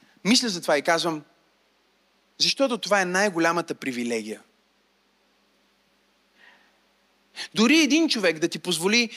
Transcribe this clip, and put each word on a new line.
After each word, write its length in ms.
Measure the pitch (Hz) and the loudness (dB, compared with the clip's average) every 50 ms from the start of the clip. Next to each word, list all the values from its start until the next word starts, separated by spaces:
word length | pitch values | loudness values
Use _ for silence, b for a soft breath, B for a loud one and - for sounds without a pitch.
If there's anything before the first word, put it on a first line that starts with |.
| b b b b - | b b b b 0
Мисля 240 | 190 254 - 254 220 | 0 2 2 0 -2
за 140 | 180 170 | -6 -4
това 160 | - 180 156 143 | -2 0 0 2
и 40 | |
казвам, 400 | 170 180 165 160 160 170 160 151 147 _ _ _ _ _ _ _ _ _ _ _ _ _ _ _ _ _ _ _ _ _ _ - | 2 0 0 0 0 -4 -4 -6 -10 _ _ _ _ _ _ _ _ _ _ _ _ _ _ _ _ _ _ _ _ _ _ -2
защото 400 | - - - - 277 240 247 180 | -2 -2 0 0 0 0 0 -4
това 220 | - 180 202 196 | -2 0 0 0
е 40 | 185 | 2
най-голямата 680 | 180 180 190 208 208 165 165 165 170 175 175 165 - - | 0 0 0 0 0 0 2 0 2 2 0 -4 -6 -10
привилегия. 680 | - - 135 120 120 120 120 120 113 104 107 104 - - _ _ _ _ _ _ _ _ _ _ _ _ _ _ _ _ _ _ _ _ _ _ _ _ _ _ _ _ _ _ _ _ _ _ _ _ _ b b b b b b b b b _ _ _ _ _ _ _ _ _ _ _ B B B B - | -8 -8 -6 -6 -4 -4 -4 -4 -4 -6 -8 -12 -14 -16 _ _ _ _ _ _ _ _ _ _ _ _ _ _ _ _ _ _ _ _ _ _ _ _ _ _ _ _ _ _ _ _ _ _ _ _ _ b b b b b b b b b _ _ _ _ _ _ _ _ _ _ _ B B B B 0
Дори 240 | 185 226 254 302 330 | 2 4 4 6 4
един 300 | 302 233 285 330 320 - | 4 4 4 2 2 2
човек 300 | - 226 185 170 165 151 | 0 0 0 0 0 0
да 100 | 170 165 | -2 -4
ти 100 | - 165 | -4 -6
позволи 520 | - 180 170 156 175 202 220 240 233 220 B | -6 -4 -4 -2 0 2 2 2 0 -2 B